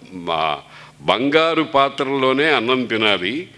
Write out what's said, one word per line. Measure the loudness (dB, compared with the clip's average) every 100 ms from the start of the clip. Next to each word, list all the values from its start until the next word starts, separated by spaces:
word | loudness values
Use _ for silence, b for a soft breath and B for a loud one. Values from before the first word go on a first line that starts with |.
| -16
మా | -10 -6 -2 -2 -4 -10 B B B
బంగారు | 0 0 2 2 2 0
పాత్రలోనే | 0 2 2 0 -4 0 2 2 2
అన్నం | 0 0 -2
తినాలి, | 0 0 2 0 -2 -6 -10